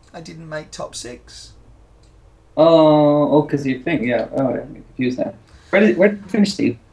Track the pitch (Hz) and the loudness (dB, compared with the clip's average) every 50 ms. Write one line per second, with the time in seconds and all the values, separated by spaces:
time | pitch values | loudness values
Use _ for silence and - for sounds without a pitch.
0 | _ _ - 180 165 180 165 160 165 160 156 151 156 - - - - - - - | _ _ -20 -18 -16 -16 -16 -16 -14 -12 -12 -12 -12 -12 -12 -12 -12 -12 -12 -14
1 | - 117 123 - - - - - - - - - - - - - - _ _ _ | -14 -14 -16 -16 -18 -20 -20 -20 -20 -20 -20 -20 -20 -20 -20 -20 -20 _ _ _
2 | - - _ - _ - _ _ _ _ - - 156 165 165 160 156 156 151 151 | -20 -20 _ -20 _ -20 _ _ _ _ -4 0 2 4 4 6 6 6 6 4
3 | 151 147 147 147 147 139 143 151 147 - - 139 139 135 131 127 - 170 165 127 | 4 4 4 2 2 2 2 2 2 2 -2 -4 -2 -4 -4 -4 -4 -4 -4 -2
4 | 110 123 120 113 107 - - - 135 127 - - - - - - - - - - | -2 -2 -2 -2 -2 -4 -4 -2 -2 -2 -2 -6 -8 -12 -16 -20 -20 -16 -8 -4
5 | 127 123 127 - - - - - - _ - - - - - 196 214 208 175 156 | -4 -4 -4 -4 -6 -8 -8 -12 -20 _ -20 -20 -8 -2 2 4 4 4 4 4
6 | 185 208 202 - - - - 220 202 - - - 139 120 110 - _ _ | 4 2 2 0 -6 -4 0 2 2 2 0 -2 -2 -2 -2 -4 _ _